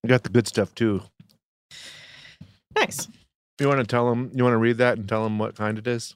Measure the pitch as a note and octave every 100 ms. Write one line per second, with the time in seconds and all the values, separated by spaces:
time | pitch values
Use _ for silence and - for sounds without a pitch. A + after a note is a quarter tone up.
0 | A2+ B2+ - A2+ G#2+ - G2 - A2+ G2
1 | - _ _ _ _ _ _ - - -
2 | - - - - - _ _ G#4+ - -
3 | - - _ _ _ - C#3 C#3 A2+ A#2+
4 | A#2+ A#2+ B2+ C3 B2 A#2 A#2 A#2 B2 A2+
5 | G2+ A2 A2 G#2+ G#2+ - G#2+ G#2+ A#2 A#2
6 | -